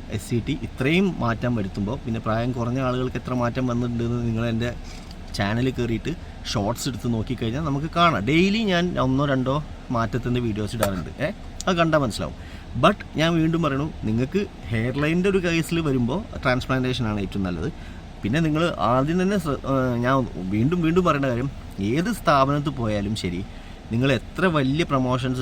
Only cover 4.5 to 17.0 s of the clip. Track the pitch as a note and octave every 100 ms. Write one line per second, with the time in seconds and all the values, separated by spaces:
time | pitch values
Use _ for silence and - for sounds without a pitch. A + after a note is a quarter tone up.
4.5 | A2+ A#2+ A#2+ - - - - - - G2+
5.5 | A#2 C3 B2+ A#2+ A2+ - E3 - - -
6.5 | A#2 G2+ A#2+ C#3+ A2 A#2+ A2+ G2+ B2+ A2+
7.5 | C3 D#3+ C#3 D#3 E3+ E3+ A#2+ G#2 D#3+ G3
8.5 | G#3+ G#3+ F3 F3+ - C3 C3 D3 C3+ B2+
9.5 | C#3 - - - A#2+ A2+ B2+ A#2+ B2 A#2+
10.5 | G#2+ G#2 A2+ G#2 F#2+ D#2 F2 D3+ G#3+ -
11.5 | - - E3+ E3 D#3 B2+ F#2+ D#2 - -
12.5 | - - A#2 D#3 G3+ - C3 D#3+ E3+ D#3+
13.5 | E3 D#3 C3+ D#3 - A2 A2+ C3+ F#3+ G3
14.5 | - - A2+ A2+ C3+ D3+ E3+ G3 F#3+ F3
15.5 | E3 D#3 E3+ D#3 C3 A#2+ D#3+ - - C3+
16.5 | B2+ - C3 B2+ B2